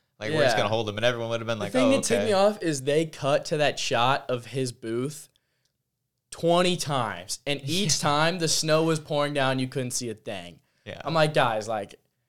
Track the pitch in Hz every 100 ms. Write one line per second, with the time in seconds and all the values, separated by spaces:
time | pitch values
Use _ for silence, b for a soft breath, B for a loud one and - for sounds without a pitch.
0 | _ _ 107 156 135 120 104 110 107 104
1 | 120 117 117 113 113 113 - 254 262 269
2 | 190 226 214 190 202 208 170 143 131 147
3 | 160 - 143 151 - 156 143 - - 117
4 | 123 135 - 123 117 135 127 113 113 117
5 | 135 151 - _ _ _ _ _ _ _
6 | _ _ _ - 165 170 180 175 - 139
7 | 110 87 92 - - 143 143 175 202 -
8 | 165 147 160 185 160 - 160 156 165 156
9 | - 147 143 143 131 131 127 135 123 -
10 | 120 107 - 98 87 82 _ _ 104 -
11 | 139 160 151 151 123 110 107 107 101 -
12 | _ _